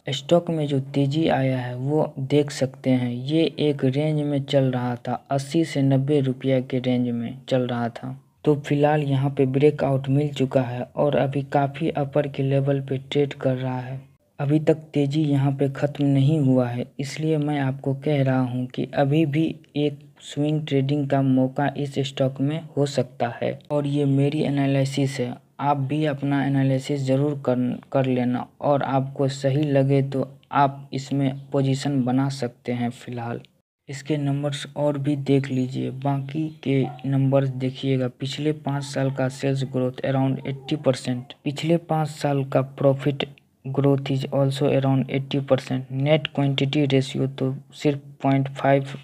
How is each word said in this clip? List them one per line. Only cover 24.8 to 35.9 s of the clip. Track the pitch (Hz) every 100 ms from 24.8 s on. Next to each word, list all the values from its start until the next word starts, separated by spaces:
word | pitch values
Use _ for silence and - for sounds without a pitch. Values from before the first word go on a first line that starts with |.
| 135 139 135 135
है, | 123 123 _ -
आप | 139 143
भी | 131 147 156
अपना | 139 143 139 139
एनालिसिस | 139 135 131 135 147
ज़रूर | 135 131 147 143
कर, | 139 123 123 113 -
कर | 139 131
लेना | 127 123 123 123 -
और | 143 143
आपको | - 135 135 - 139
सही | - 139 135
लगे | 151 139 135 139
तो | 135 131 127 - -
आप | - 139 135 -
इसमें | 131 135 139 139 135 -
पोजीशन | 143 135 135 139 143
बना | 123 127 139
सकते | 135 120 - -
हैं। | 123 120
फ़िलहाल | 120 - 120 120 120 135 _ _ _ -
इसके | 139 - 151
नंबर्स | 143 139 147 139 143 -
और | 147 143
भी | 139 143
देख | 139 139 135
लीजिए, | 131 127 131 127